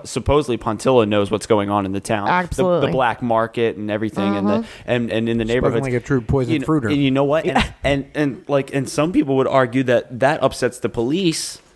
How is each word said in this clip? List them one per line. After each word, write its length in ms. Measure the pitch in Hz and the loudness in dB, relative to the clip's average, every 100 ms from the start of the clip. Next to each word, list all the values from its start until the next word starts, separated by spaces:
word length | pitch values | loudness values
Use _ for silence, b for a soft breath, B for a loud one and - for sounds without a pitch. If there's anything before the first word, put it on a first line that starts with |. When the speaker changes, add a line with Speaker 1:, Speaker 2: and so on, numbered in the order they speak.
Speaker 1:
supposedly 520 | - 135 113 143 143 113 | -4 -4 2 2 2 -2
Pontillo 500 | 117 104 131 127 107 | -2 -2 4 4 4
knows 240 | 104 101 | 2 2
what's 140 | 104 - | -2 2
going 220 | 107 101 | 2 2
on 160 | 101 | 0
in 80 | 98 | -2
the 80 | 98 | -4
town. 240 | - 110 101 | -2 -2 0
The, 60 | |
Speaker 2:
Absolutely. 540 | 180 175 - 180 175 135 | 0 -2 0 2 2 2
Speaker 1:
the 60 | |
black 280 | 131 123 - | 2 0 0
market 540 | 123 113 117 - 113 85 | 0 2 0 0 -2 -2
and 140 | 104 | -4
everything 460 | 104 110 196 196 - | -4 -4 -2 -2 0
and 120 | 202 | 0
the, 40 | |
Speaker 2:
Mm-hmm. 120 | 220 226 B - | 0 -4 B -4
Speaker 1:
and, 200 | 120 117 | -2 0
and 180 | 110 117 | -2 0
in 80 | 117 | -2
the 60 | |
Speaker 3:
Spoken 100 | 110 | 0
Speaker 1:
neighborhoods. 280 | 123 131 117 | 0 2 0
Speaker 3:
like 80 | 135 | -2
a 60 | 120 | -4
true 200 | 117 135 | 0 -2
poison 300 | 107 139 123 | 0 -2 0
Speaker 1:
You 40 | 160 | -2
know, 60 | 127 | 0
Speaker 3:
fruiter. 220 | 156 113 | 0 0
Speaker 1:
and 140 | 143 | 0
you 80 | 139 | 2
know 140 | 135 | 2
what? 200 | 143 156 | 2 0
And, 140 | 175 135 | 0 -2
Speaker 2:
Yeah. 60 | - - | -2 -4
Speaker 1:
and, 200 | 131 143 139 | -2 -2 -2
and, 300 | 151 147 110 - | -2 -2 -4 -2
like, 240 | 143 135 | -2 0
and 140 | 139 123 | -4 -2
some 240 | - 156 | -2 0
people 240 | 226 135 135 | 0 2 2
would 100 | 127 | 4
argue 340 | 135 127 123 | 2 2 0
that 360 | 127 117 - 120 | 2 0 0 -2
that 220 | 131 160 | 0 2
upsets 360 | 120 - 123 - | 0 0 -4 -2
the 100 | 117 | -6
police 720 | - 117 170 180 151 - - _ | -4 -2 0 0 -2 -8 -12 _